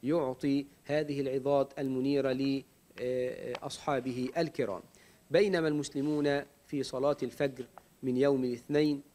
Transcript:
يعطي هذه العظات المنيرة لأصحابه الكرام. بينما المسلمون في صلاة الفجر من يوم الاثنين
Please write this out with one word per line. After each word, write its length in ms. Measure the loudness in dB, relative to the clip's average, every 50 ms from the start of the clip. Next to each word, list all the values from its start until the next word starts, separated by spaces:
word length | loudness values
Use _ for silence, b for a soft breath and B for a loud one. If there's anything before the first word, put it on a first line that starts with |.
يعطي 640 | 0 0 0 0 0 -2 -4 -2 0 0 0 0 -2 B B B B
هذه 360 | -2 -2 0 0 -2 -2 -4
العظات 580 | -2 -2 -2 -2 0 2 2 2 2 0 -2 -6
المنيرة 840 | -4 -2 0 0 0 2 2 2 2 0 0 0 0 0 0 -2 -4 _ _ _ _ _ -12 -8
لأصحابه 1300 | -4 -2 -2 -2 -2 -2 -4 -8 -8 -8 -8 -8 -8 -10 -12 -6 -2 0 0 0 0 -2 -4 -2 -4 -2 0 -2
الكرام. 440 | -2 -2 0 -4 -2 -2 -4 -8 -10 -16 B B B B B B B _
بينما 380 | 4 4 4 6 4 2 2 2
المسلمون 760 | 0 0 -2 -4 -4 -2 -2 0 0 2 2 2 0 0 -2 -6 _ _ _
في 160 | -8 -4 -4
صلاة 340 | -4 -4 -4 0 0 0 0 0
الفجر 440 | -2 -6 -2 -2 -2 -2 -2 -6 -12 -14 _ -20 _ _ _ _
من 140 | -4 -2 2
يوم 280 | 4 4 4 4 2 2
الاثنين 580 | 0 -2 -4 -4 0 2 4 4 4 2 0 -6 -16 _